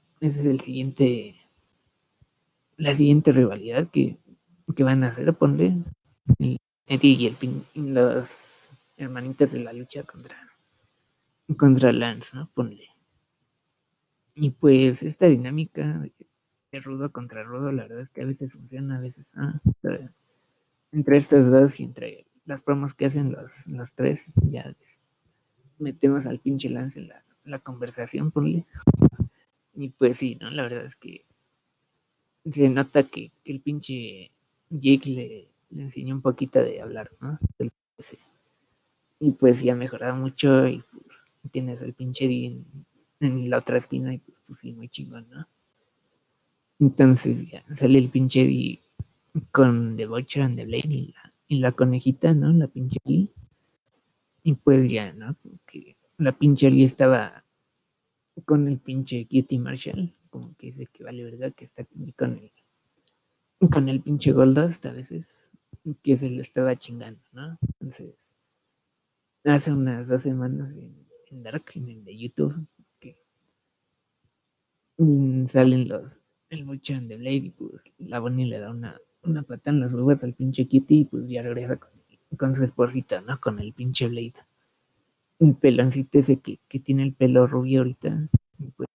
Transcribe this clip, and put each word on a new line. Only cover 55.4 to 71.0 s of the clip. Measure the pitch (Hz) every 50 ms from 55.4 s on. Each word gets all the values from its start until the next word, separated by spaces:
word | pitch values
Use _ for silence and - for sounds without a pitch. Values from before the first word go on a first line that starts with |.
Como | _ - - - _
que | _ - - - - _ _ _ _ _ -
la | 156 135 131
pinche | - 147 147 139 131 143 135
Lee | 131 135 135
estaba | 127 131 - 135 131 131 120 107 - - - _ _ _ _ _ _ _ _ _ _ _ _ _ _ _ _ _ _ _ - -
con | - 151 147 143 143
el | 139 131
pinche | - - 131 135 127 - 127 120 113 -
Cutie | - 135 131 - 135 123
Marshall, | 120 127 135 131 - - - - 185 170 - _ _ _
como | - 131 123 117 - _
que | - -
dice | 127 135 127 -
que | _ _ 135
vale | 123 127 123 120
verga | 120 117 120 127 135
que | - _ 123
está | 127 _ - 107
aquí | - _ - 143 - -
con | - 135 127 120 -
el, | - - _ _ _ _ _ _ _ _ _ _ _ _ _ _ _ _ _ _ _ _ _ _ 190 165
con | - 151 135 135
el | 135 131
pinche | - 147 147 143 - 143 135
Goldust | - 131 131 131 147 160 175 165 - - 127
a |
veces, | 123 123 131 - - 165 165 - _ _ _ _ _ _ _ _ - - _ 160 143 -
que | _ 143 135 123
se | 135 127
le | 127 127
estaba | 131 - _ 131 131 131 123
chingando, | 123 - - 120 117 113 113 113 - _ _
¿no? | _ 123 143 156 165 -
Entonces, | - - - - 139 131 - - 127 - - _ _ _ _ _ _ _ _ _ _ _ _ _ _ _ _ _ _ _ _ _ _ _ _ _ _
hace | 147 147 143 143 156
unas | 147 139 131 131 120 117 123 123
dos | 127 127 131
semanas | 143 131 127 123 127 135 143 139 135 147
en, | 147 - - 143 143